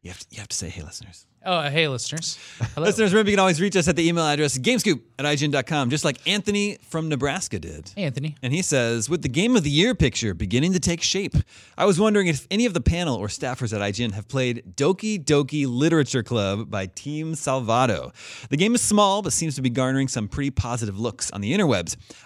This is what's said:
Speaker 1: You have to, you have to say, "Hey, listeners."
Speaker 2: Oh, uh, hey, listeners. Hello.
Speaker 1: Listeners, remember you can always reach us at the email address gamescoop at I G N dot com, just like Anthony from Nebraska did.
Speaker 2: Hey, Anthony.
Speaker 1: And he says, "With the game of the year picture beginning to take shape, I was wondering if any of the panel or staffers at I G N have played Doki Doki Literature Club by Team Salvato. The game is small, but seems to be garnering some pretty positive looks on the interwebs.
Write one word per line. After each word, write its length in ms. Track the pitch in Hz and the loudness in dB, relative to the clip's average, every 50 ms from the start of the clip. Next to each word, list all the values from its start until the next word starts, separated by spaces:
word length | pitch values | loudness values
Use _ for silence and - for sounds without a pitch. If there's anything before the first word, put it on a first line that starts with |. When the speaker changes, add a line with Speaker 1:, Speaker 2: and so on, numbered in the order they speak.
| _ | _
Speaker 1:
You 60 | 85 | -16
have 80 | 92 - | -16 -16
to, 60 | - _ | -18 _
you 80 | - - | -16 -16
have 100 | 104 - | -12 -8
to 80 | - | -8
say, 140 | - - 82 | -6 -6 -8
"Hey, 100 | 87 - | -10 -12
listeners." 460 | 78 76 - - - - 85 - _ _ _ _ _ | -14 -14 -14 -16 -18 -18 -20 -20 _ _ _ _ _
Speaker 2:
Oh, 80 | - 185 | -2 -2
uh, 160 | 170 151 143 | 0 0 0
hey, 160 | 139 160 165 | 2 2 2
listeners. 520 | 151 131 120 - - - 160 165 - - - - - - - 117 - - | 2 0 -4 -6 -6 -8 -6 -8 -8 -10 -10 -14 -20 -8 -8 -8 -6 -4
Hello. 120 | - 156 | 0 0
Speaker 1:
Listeners, 260 | 208 202 208 220 202 175 | 0 2 4 2 4 4
remember 160 | 214 220 202 | 4 4 4
you 60 | 208 | 4
can 40 | 196 | 4
always 200 | 190 190 175 147 | 4 4 4 2
reach 160 | 180 208 175 | 0 2 2
us 100 | 190 160 | 2 2
at 80 | 170 170 | 2 2
the 140 | 151 170 165 | 2 2 2
email 160 | 170 170 165 | 2 2 2
address 320 | 151 147 143 151 143 127 | 2 2 2 2 0 0
gamescoop 460 | 135 123 202 254 233 - 214 165 120 - _ _ - | 0 2 2 2 2 2 2 0 0 -2 _ _ -4
at 80 | 135 | -2
I 100 | 147 151 | 0 0
G 80 | 147 139 | 0 0
N 60 | 151 | 0
dot 160 | 139 139 127 | 0 0 -2
com, 240 | - 165 147 139 117 | 0 -2 0 0 0
just 160 | 131 151 - | 0 0 0
like 200 | 165 131 - - | -2 -2 -2 -2
Anthony 520 | 160 190 208 202 - 202 202 202 208 196 - _ - | -2 -2 0 0 0 0 0 0 -2 -4 -8 _ -8
from 220 | - 165 160 160 | -6 -4 -2 -2
Nebraska 480 | 151 131 123 143 139 185 180 - - 95 | -2 -2 -2 -2 -2 -4 -6 -6 -8 -8
did. 320 | 82 82 80 76 76 - - | -8 -8 -12 -14 -16 -16 -10
Speaker 2:
Hey, 100 | - 196 | -6 -6
Anthony. 300 | 147 123 - 135 156 147 - - | -4 -4 -4 -8 -8 -10 -6 -4
Speaker 1:
And 120 | 123 131 | -2 0
he 80 | 170 185 | 0 0
says, 480 | - - 135 120 117 117 117 107 - | 2 2 2 2 2 0 -2 -2 -2
"With 100 | 160 170 | -2 -2
the 80 | 110 147 | -2 -2
game 280 | 117 143 190 233 254 | 0 2 2 4 4
of 60 | 233 156 | 4 2
the 60 | 147 | 2
year 260 | 143 147 180 240 247 | 2 4 4 4 4
picture 380 | - 165 131 110 - - 107 95 | 2 2 2 2 0 -2 -2 -2
beginning 400 | 82 110 95 90 120 143 180 190 | -2 -4 0 0 2 2 2 2
to 80 | 180 | 0
take 220 | - 185 170 170 - | 0 0 -2 -2 -2
shape, 320 | - - 190 202 151 - - - _ - - - - _ | -2 -2 -2 -4 0 0 0 0 _ -6 -20 -20 -20 _
I 80 | - - | 0 2
was 160 | 208 190 151 | 4 4 6
wondering 280 | 208 220 214 208 196 175 | 4 4 4 4 4 2
if 180 | 160 131 - _ | 0 0 -2 _
any 140 | 185 202 240 | 0 2 2
of 80 | 240 180 | 2 0
the 80 | - | 2
panel 340 | 123 - 160 170 175 165 127 | 2 2 2 2 0 -2 -2
or 140 | 104 95 101 | -2 -2 -6
staffers 460 | - - - 127 127 - 131 113 110 | -6 -4 -4 -4 -4 -4 -4 -4 -2
at 80 | 104 101 | -2 -2
I 80 | 101 101 | -2 0
G 120 | 104 120 | 0 -2
N 80 | 117 98 | -2 -2
have 140 | 101 101 | -6 -10
played 480 | _ - 135 127 123 120 117 - - 95 | _ -2 -2 0 0 -2 -4 -8 -14 -4
Doki 480 | - 139 151 190 185 - 220 214 196 143 | 0 2 2 2 0 -2 -4 -4 -4 0
Doki 440 | - 151 143 147 131 - 151 143 135 | 2 2 2 2 2 -2 -2 -2 -2
Literature 540 | 120 123 143 160 160 160 143 131 - 131 110 | 0 2 2 4 4 4 2 2 0 -4 -2
Club 480 | - 123 117 101 98 98 101 113 101 | 0 -2 0 0 0 -2 -2 -4 -6
by 160 | 104 101 95 | -6 -6 -6
Team 480 | 92 - - - 139 147 151 160 160 160 | -6 -10 -12 -10 -8 -8 -6 -6 -6 -8
Salvato. 800 | 151 - 147 131 131 123 107 113 120 131 123 104 73 64 64 - - - - - - - - | -6 -4 -2 -2 -2 0 2 2 4 4 2 2 -2 -4 -10 -14 -18 -20 -18 -18 -18 -8 -4
The 80 | 135 | 0
game 180 | 147 180 214 240 | 2 2 4 2
is 60 | 247 | 2
small, 400 | - - 208 208 208 196 190 202 | 2 2 4 6 6 6 4 0
but 140 | 208 170 127 | -2 -2 -2
seems 200 | - - 160 135 | -2 -2 -2 -4
to 40 | 143 | -2
be 80 | 131 131 | -2 -2
garnering 400 | 120 127 131 127 131 135 135 131 | 0 0 0 0 0 0 -2 -2
some 200 | - 123 107 101 | -2 -4 -6 -6
pretty 220 | - - 143 139 | -4 -4 -4 -4
positive 480 | 135 - - 123 120 120 113 104 98 98 | -2 -2 -2 -2 -2 -4 -4 -4 -4 -4
looks 320 | 113 120 104 - - - - | -4 -6 -4 -6 -10 -8 -6
on 100 | 101 101 | -6 -4
the 100 | 104 143 | -2 0
interwebs. 440 | 202 208 156 120 92 87 82 - - - _ - - - | 2 2 2 2 2 0 -4 -8 -12 -12 _ -20 -20 -2